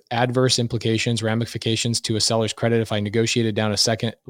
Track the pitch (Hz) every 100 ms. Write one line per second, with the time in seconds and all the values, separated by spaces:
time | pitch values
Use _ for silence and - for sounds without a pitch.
0 | _ 117 127 123 127 - 117 113 117 113
1 | - 113 110 113 117 110 117 113 120 117
2 | - 110 - 113 110 - 117 117 110 107
3 | 104 110 113 123 113 107 107 101 - 113
4 | 120 -